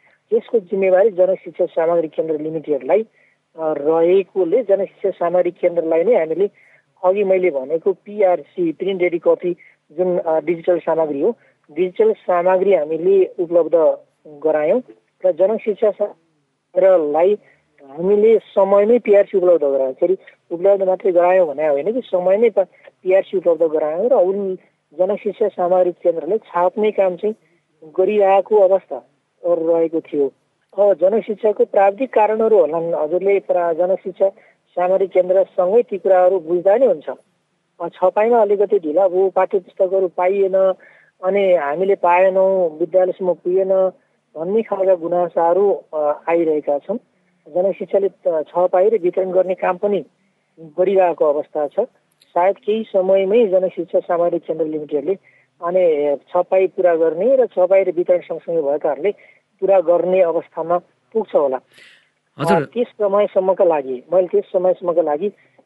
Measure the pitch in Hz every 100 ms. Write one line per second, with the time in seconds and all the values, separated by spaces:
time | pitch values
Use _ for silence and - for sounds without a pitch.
0 | _ _ _ 226 - 233 175 190 190 185
1 | 220 180 185 185 180 - 170 - 165 170
2 | 160 - 160 151 156 160 147 139 127 190
3 | 226 _ _ _ _ - 160 147 143 165
4 | 170 196 190 196 170 226 202 196 190 _
5 | 196 180 170 180 175 175 180 170 160 165
6 | 185 226 160 160 202 - _ _ _ _
7 | 185 196 190 190 180 139 131 165 202 180
8 | - 208 185 175 143 - 170 151 190 190
9 | 180 170 170 165 180 175 _ _ _ 151
10 | 185 175 170 160 156 170 165 175 170 160
11 | 160 139 185 233 _ _ _ 147 185 180
12 | 220 214 - 175 180 185 196 180 151 160
13 | 180 196 180 - 170 170 156 170 151 139
14 | _ _ 156 147 156 151 151 240 - -
15 | _ _ 185 160 190 220 226 196 214 190
16 | 208 - _ _ _ _ _ 185 190 185
17 | 147 151 180 208 _ _ _ _ 139 143
18 | 180 208 214 214 - - 190 202 208 240
19 | 233 202 196 196 180 165 143 135 131 131
20 | 175 190 - _ _ 170 190 202 185 185
21 | 196 175 175 185 165 135 156 143 160 247
22 | - 185 180 202 233 202 185 _ - _
23 | 185 190 185 190 175 160 165 151 151 165
24 | 240 247 180 196 196 185 _ _ _ 147
25 | 185 208 214 180 208 - 175 185 180 170
26 | 180 165 147 220 - 175 180 214 214 202
27 | 190 175 208 220 _ _ _ _ 160 156
28 | 190 214 190 196 190 214 185 190 - 127
29 | - _ _ _ 175 170 160 165 165 160
30 | - 147 135 - _ _ _ - 202 -
31 | 180 220 190 202 214 208 233 208 196 196
32 | 262 226 214 220 220 214 147 165 165 160
33 | 151 175 190 196 - 180 170 165 180 190
34 | 196 180 196 - _ _ _ - 180 190
35 | 190 185 180 185 180 - 180 226 - 196
36 | 190 185 180 190 156 175 175 220 254 160
37 | 135 - _ _ _ _ _ _ 170 -
38 | 185 196 220 240 202 202 202 202 156 160
39 | 196 180 190 185 185 202 185 - 185 190
40 | 185 175 180 202 190 190 190 185 - _
41 | _ _ 185 196 190 175 143 156 190 196
42 | 175 180 190 190 190 190 175 151 165 185
43 | 185 - 185 170 180 185 190 190 185 185
44 | _ _ _ 151 170 220 214 196 190 180
45 | 165 175 175 180 170 175 202 160 - 156
46 | 147 147 - 170 160 151 147 143 - 220
47 | - _ _ _ - 156 190 180 185 196
48 | 196 - 180 160 147 180 180 185 202 220
49 | 175 185 190 185 185 180 185 180 208 196
50 | 131 _ _ _ _ _ 160 156 185 190
51 | 180 151 156 147 - 156 147 - 240 _
52 | _ _ _ 175 185 190 - 220 220 196
53 | 185 196 190 226 220 175 185 185 165 190
54 | 165 175 175 170 - 160 156 156 147 147
55 | 143 196 _ _ _ _ 170 185 180 147
56 | 147 139 _ 180 180 190 185 - 175 165
57 | 160 156 220 269 220 - 180 190 185 170
58 | 180 180 - 165 - 165 139 147 165 139
59 | 185 202 _ _ _ _ 190 196 165 170
60 | 175 185 170 165 - - 160 175 - _
61 | _ 220 196 185 143 131 - _ - _
62 | _ _ _ - 156 170 139 226 240 -
63 | 208 202 202 202 185 185 185 156 131 123
64 | - 180 180 202 190 190 185 175 180 165
65 | 156 147 202 - _ _